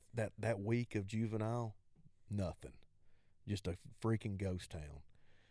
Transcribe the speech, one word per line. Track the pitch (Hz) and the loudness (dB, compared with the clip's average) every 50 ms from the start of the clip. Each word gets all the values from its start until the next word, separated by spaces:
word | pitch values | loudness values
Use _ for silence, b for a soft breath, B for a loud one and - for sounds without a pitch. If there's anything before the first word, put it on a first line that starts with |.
| - - - | -8 -6 -2
that, | 117 110 - - - | 0 0 0 -2 0
that | 104 113 117 104 | 2 2 2 2
week | 101 107 117 120 120 - - | 4 4 4 4 4 2 0
of | 107 101 | 0 0
juvenile, | 98 107 110 113 110 110 107 107 110 117 120 117 110 101 - - - - - - - - - - - | 2 2 2 2 2 2 2 2 2 2 2 0 -2 -4 -8 -16 -20 -20 -20 -20 -20 -20 -20 -8 -2
nothing, | 104 104 95 - - - - 71 - - - - - - - - - - - - - - - | 0 2 2 0 0 -4 -10 -12 -12 -14 -18 -20 -20 -20 -20 -20 -20 -20 -20 -20 -20 -14 -4
just | 104 101 98 - 90 | -2 -2 0 0 -2
a | 87 - - - - - - | -4 -4 -6 -14 -10 0 2
freaking | 113 113 107 - 110 101 92 | 4 4 4 2 0 -2 0
ghost | 98 95 90 90 - - | 0 0 0 0 -4 -6
town. | - 82 76 71 73 71 - - b b b b b b b b | -8 -8 -8 -8 -10 -12 -14 -16 b b b b b b b b